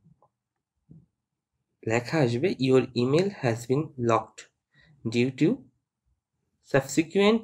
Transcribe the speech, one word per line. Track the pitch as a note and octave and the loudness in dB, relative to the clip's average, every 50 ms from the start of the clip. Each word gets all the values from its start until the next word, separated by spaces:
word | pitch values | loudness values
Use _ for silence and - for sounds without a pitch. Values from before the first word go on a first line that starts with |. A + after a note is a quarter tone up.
| _ _ _ _ _ _ _ _ _ _ _ _ _ _ _ _ _ _ - - _ _ _ _ _ _ _ _ _ _ _ _ _ _ _ _ - A2+ | _ _ _ _ _ _ _ _ _ _ _ _ _ _ _ _ _ _ -20 -20 _ _ _ _ _ _ _ _ _ _ _ _ _ _ _ _ -6 -4
লেখা | A2+ A#2+ A#2+ - E3 D#3+ | -2 -2 -2 -2 0 0
আসবে, | C#3 A#2 A#2 A#2+ D3+ G3 - - | 0 0 0 0 -2 -2 -2 -2
"Your | C3 C3 C3 C3 | 0 2 4 2
email | B2+ - - A#2 B2 C3 C#3 E3+ F#3+ G3+ | 2 0 -2 -2 0 0 2 0 0 -2
has | G3+ - - A#2+ A2+ A#2 - - | -4 -4 -2 -2 -2 -2 -4 -2
been | C3 C#3+ D#3+ D#3+ - B2+ A#2+ A#2 | -2 -2 -2 -4 -8 -4 -2 0
locked | A2+ A2 - - _ - - - _ _ _ _ _ _ _ _ _ _ - | 0 0 -2 -4 _ -20 -20 -20 _ _ _ _ _ _ _ _ _ _ -10
due | A2+ A2+ A#2+ B2 C3+ C3 - | -4 -2 0 0 0 0 0
to | D3 F3+ C4 - - _ _ _ _ _ _ _ _ _ _ _ _ _ _ _ _ _ _ _ _ _ | 0 0 0 -2 -6 _ _ _ _ _ _ _ _ _ _ _ _ _ _ _ _ _ _ _ _ _
subsequent | - C3+ C3 - - D#3+ E3 D#3+ - G3 G3+ G#3 A3+ A3+ | 0 0 0 0 -2 -2 -2 0 0 2 4 4 4 2